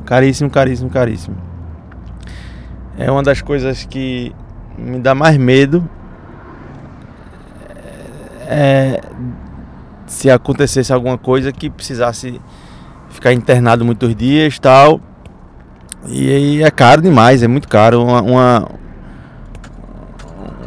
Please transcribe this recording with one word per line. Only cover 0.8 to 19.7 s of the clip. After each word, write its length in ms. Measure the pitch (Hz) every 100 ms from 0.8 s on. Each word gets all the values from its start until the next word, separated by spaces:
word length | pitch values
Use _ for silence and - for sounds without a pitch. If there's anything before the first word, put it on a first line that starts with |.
| 127
caríssimo. 480 | 135 120 107 - - - - - - - - - - - - - - - - - -
É 140 | 123
uma 100 | 139
das 220 | 139 135
coisas 420 | - 143 127 127 -
que 480 | 135 131 123 120 - - - - -
me 240 | 120 127
dá 140 | 127
mais 240 | 135 160 147
medo, 500 | 123 131 139 170 165 - - - - - - - - - - - - - - - - - - - - - - - - - -
é, 540 | 147 139 135 135 - - - 123 - - - - - - - -
se 240 | - 135
acontecesse 600 | 123 - 135 156 135 123
alguma 260 | 127 123 123
coisa 340 | 127 131 135
que 180 | - 151
precisasse 720 | - - 123 120 113 127 120 - - - - - - -
ficar 240 | - 123
internado 520 | 127 110 123 120 117 117
muitos 300 | 113 120 107
dias 400 | 123 147 156 -
e 60 |
tal. 400 | 135 131 147 160 - - - - - - - - - - -
E 220 | 127 135
aí 340 | 139 143 147
é 80 | 151
caro 300 | - 123 151
demais, 420 | 180 131 117 135
é 40 | 117
muito 200 | 135 -
caro. 360 | 107 113 120
Uma, 180 | 120 123
uma, 460 | 110 127 123 117 - - - - - - - - - - -